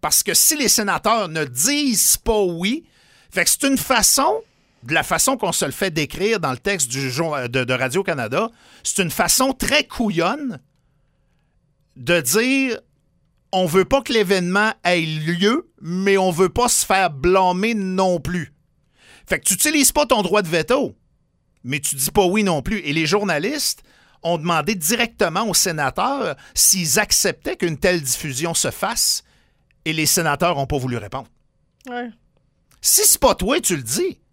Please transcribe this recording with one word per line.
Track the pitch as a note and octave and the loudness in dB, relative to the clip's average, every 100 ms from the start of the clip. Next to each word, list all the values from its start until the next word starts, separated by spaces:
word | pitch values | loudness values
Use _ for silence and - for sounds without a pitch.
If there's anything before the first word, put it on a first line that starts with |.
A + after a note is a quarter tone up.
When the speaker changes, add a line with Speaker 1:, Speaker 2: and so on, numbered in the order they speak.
Speaker 1:
Parce | D#3 - | 0 0
que | - - | 2 2
si | - D4+ | 2 2
les | A#3+ | 2
sénateurs | - G#3 E3 G#3+ A3+ F#3+ | 2 2 0 0 0 -2
ne | D#3+ D3 | -4 -6
disent | B2 F#3 C#4+ C#4+ G#3 - - | -2 -2 0 0 0 2 0
pas | - A3 | 0 0
oui, | F#3+ E3+ F#3 C#4+ - _ _ _ _ | 0 -2 -4 -4 -8 _ _ _ _
fait | F#3 E3+ | -2 0
que | |
c'est | - C#4 | 2 2
une | C4+ | 0
façon, | - A3+ G3+ - D4 A4 - _ _ _ | 2 2 4 2 2 0 -6 _ _ _
de | A#2 | -2
la | D#3+ | -2
façon | C#3+ E3 - C4 | 0 0 0 0
qu'on | F#3+ | -2
se | - D#3+ | -2 -4
le | |
fait | - G3 | -2 -4
décrire | D#3+ D3 D#3+ G3+ A3 | -2 -4 -2 -2 0
dans | D3+ | -2
le | B2+ | -4
texte | - G3 A#2 | -4 -2 -2
du | B2+ C3+ | -2 -4
jour, | B2 E3 D3 B2 | -4 -4 -4 -2
de, | B2+ | -2
de | B2 | 0
Radio-Canada, | B2+ C3 D#3+ G3 D3+ A2 C#3 A3+ _ _ - | 0 0 -2 -2 -2 -2 -2 -4 _ _ -12
c'est | - - | -6 -2
une | F3+ | -2
façon | - E3+ - C4 | 0 0 2 2
très | C4+ - D4 D4 | 0 0 0 0
couillonne | - A3 E3 E3+ C4 C#4 D#3+ _ _ _ _ _ _ _ _ _ _ _ _ _ - | -2 -2 2 0 0 -6 -8 _ _ _ _ _ _ _ _ _ _ _ _ _ -16
de | B2 F3 | 0 0
dire | B2+ G3 B3 C4+ C4+ A3+ _ _ _ _ _ _ _ | 2 2 2 2 0 -4 _ _ _ _ _ _ _
on | F#3+ F#3 | -2 2
veut | F3 F#3 | 2 4
pas | C#4 | 2
que | - | 2
l'événement | A#3 G3 G3 F3 F#3+ G#3+ - | 0 2 0 2 2 0 0
ait | F3 F3+ | 0 2
lieu, | D#3+ D#3 D#3 E3+ G3 C4+ - _ | 0 -2 -2 0 2 0 -4 _
mais | D#3 F3+ G3 G3 | -8 -2 2 2
on | F#3+ | 2
veut | D#3+ F#3 | 2 0
pas | G#3 A#3+ | 2 0
se | - - | 0 2
faire | G3 F#3 | 2 2
blâmer | C#3 D#3+ F#3+ F#3 F3+ G#3+ | 0 2 4 4 2 -2
non | A3+ F#3+ F#3 F#3+ F3 | -2 -2 0 0 0
plus. | - F3+ D3 _ _ _ _ _ _ - - | -2 -6 -8 _ _ _ _ _ _ -20 -4
Fait | F#3+ | -2
que | - | -2
tu | F#3+ | 0
utilises | D4+ D4+ C4+ | 2 4 2
pas | - D4 | 2 2
ton | A#3 | 2
droit | F3+ G#3 | 4 0
de | F3+ | 2
veto, | E3 D#3 B3+ A#3+ - _ _ _ _ _ _ | -2 2 0 0 -6 _ _ _ _ _ _
mais | A#2+ D3 | -6 -4
tu | D3 C#3 | -4 -4
dis | - | -2
pas | - F#3 | 2 2
oui | G3+ | 2
non | G3+ D#3 | 2 0
plus. | B2 G#3 | -2 -6
Et | D3+ | -2
les | D3+ D#3 | -2 0
journalistes | G3 G3+ D#3 F#3 D4 - - _ _ _ _ | 0 0 -2 -2 -4 -4 -6 _ _ _ _
ont | E3 E3+ | -4 -2
demandé | D#3+ E3 D3 G#3+ | 0 -2 0 -2
directement | D3 A#3+ A#3 - F#3 E3 A3+ | -2 -2 -4 -2 -2 0 0
aux | |
sénateurs | F3+ F#3+ D#3+ C#3 D#3 A3 C#4 G#3 C3+ - | 0 0 0 -4 -2 -4 -2 -4 -8 -10
s'ils | - - F#3+ E3 D#3+ | 0 4 4 2 0
acceptaient | G#3 - G3 - - F4 | 2 2 0 -2 -8 -4
qu'une | F3 D3+ | -4 0
telle | F#3 F3+ | 0 0
diffusion | C3+ - D#3 B2+ E3 | -2 -6 -6 -6 -4
se | E3 - | -2 -2
fasse, | - F#3+ A3+ - - _ _ _ _ _ _ | -2 -4 -2 -2 -2 _ _ _ _ _ _
et | - | -6
les | D#3+ D#3 | -2 0
sénateurs | - D#3+ C#3+ F3 D#3 | 2 0 0 0 0
ont | C3+ | -2
pas | D3 | -4
voulu | B2+ A#2+ | -4 -6
répondre. | G2+ C3 - _ _ _ _ _ - | -8 -12 -14 _ _ _ _ _ -12
Speaker 2:
Ouais. | A#3+ A#3+ - _ _ _ _ _ _ | -10 -10 -14 _ _ _ _ _ _
Speaker 1:
Si | - - G#4+ | 0 2 4
c'est | - | 4
pas | C5 | 2
toi, | - F#3 D4+ | 2 0 0
tu | - D#3 | 0 -4
le | |
dis. | A2+ D3 F#4 - _ | -4 -4 -4 -6 _